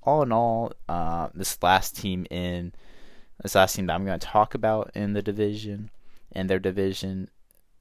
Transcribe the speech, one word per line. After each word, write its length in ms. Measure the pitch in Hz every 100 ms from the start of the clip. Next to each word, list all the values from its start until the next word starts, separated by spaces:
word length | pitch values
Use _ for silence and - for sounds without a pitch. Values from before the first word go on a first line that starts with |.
All 180 | - 151
in 100 | 131
all, 400 | 113 117 113 117 - -
uh, 420 | 85 82 85 80
this 280 | 87 95 -
last 340 | 87 95 - -
team 300 | 101 92 87
in, 440 | 87 90 87 87 - - - - - - -
this 140 | 101 98
last 200 | 95 -
team 120 | 90
that 80 | 85
I'm 100 | 98
gonna 140 | 85
talk 340 | - 107 107
about 380 | 107 110 110 98
in 200 | 101 101
the 100 | 104
division, 680 | 104 104 104 104 107 101 107 - - - -
in 140 | - 95
their 140 | 95
division, 720 | 95 95 95 95 95 95 92 - - _ _ _